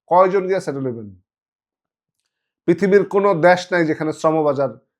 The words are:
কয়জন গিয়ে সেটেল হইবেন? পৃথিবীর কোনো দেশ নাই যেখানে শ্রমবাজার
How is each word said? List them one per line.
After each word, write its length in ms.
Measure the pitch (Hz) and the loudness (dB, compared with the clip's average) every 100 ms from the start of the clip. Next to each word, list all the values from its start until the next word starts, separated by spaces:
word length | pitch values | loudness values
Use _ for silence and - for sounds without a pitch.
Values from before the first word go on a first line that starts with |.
| _ | _
কয়জন 400 | 175 190 196 185 | 2 2 0 -2
গিয়ে 120 | 185 | -4
সেটেল 260 | 170 139 131 | -4 -6 -8
হইবেন? 360 | 113 101 92 _ _ _ _ _ _ _ _ _ _ _ _ _ _ - | -8 -14 -20 _ _ _ _ _ _ _ _ _ _ _ _ _ _ -2
পৃথিবীর 440 | 170 190 202 190 | 0 2 2 2
কোনো 240 | 202 202 | 0 0
দেশ 380 | 175 170 180 - | 2 4 2 0
নাই 140 | 180 160 | -2 -2
যেখানে 280 | 151 156 | -2 -4
শ্রমবাজার 560 | 151 160 160 147 135 135 117 _ _ | -2 -2 0 0 -2 -4 -6 _ _